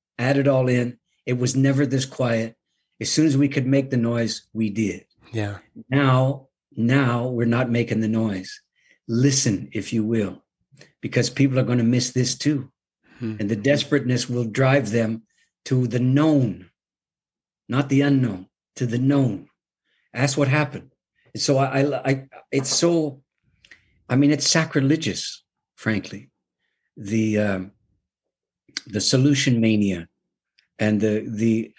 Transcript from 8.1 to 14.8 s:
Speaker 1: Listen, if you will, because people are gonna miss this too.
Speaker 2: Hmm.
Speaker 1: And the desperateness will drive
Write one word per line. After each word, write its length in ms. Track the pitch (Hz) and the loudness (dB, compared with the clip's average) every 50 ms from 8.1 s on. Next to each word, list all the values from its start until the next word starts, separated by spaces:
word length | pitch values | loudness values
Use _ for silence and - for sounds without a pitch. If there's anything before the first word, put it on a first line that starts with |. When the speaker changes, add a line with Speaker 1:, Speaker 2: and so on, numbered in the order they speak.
| 110 110 113 110 101 92 90 - - - _ _ _ _ _ _ _ _ _ - | 0 0 0 -2 -2 -6 -8 -10 -16 -20 _ _ _ _ _ _ _ _ _ -4
Speaker 1:
Listen, 600 | 117 117 127 143 135 135 - - 104 90 - - | 0 2 2 4 2 2 2 0 0 -2 -4 -8
if 220 | - 107 101 - - | -8 -8 -6 -4 -2
you 100 | 113 107 | -2 0
will, 400 | 107 117 113 104 92 92 - _ _ _ _ _ _ _ _ - - _ _ | 0 0 0 -2 -2 -6 -12 _ _ _ _ _ _ _ _ -20 -20 _ _
because 280 | - 143 - 127 120 - | -12 -4 -2 0 0 0
people 280 | - - 139 139 127 127 | 0 2 2 2 2 0
are 40 | 123 | 0
gonna 200 | 101 123 123 113 | 0 0 2 2
miss 280 | 113 123 123 120 - | 2 2 2 0 0
this 260 | - 127 123 - - - | -2 -2 -2 -2 -4 -2
too. 320 | - 143 151 139 104 - _ _ _ _ _ _ _ _ _ - | -2 -2 -2 -2 -4 -8 _ _ _ _ _ _ _ _ _ -10
Speaker 2:
Hmm. 180 | 123 113 110 104 | -8 -8 -6 -4
Speaker 1:
And 100 | 110 101 | -4 -4
the 60 | 110 | -4
desperateness 720 | 104 101 135 147 147 - - 151 143 127 123 127 120 - - | -2 0 2 2 2 0 0 0 0 0 0 -2 -2 -2 -4
will 140 | 120 123 120 | -4 -4 -4
drive 460 | 113 101 131 135 131 135 139 | -4 -2 0 2 4 4 2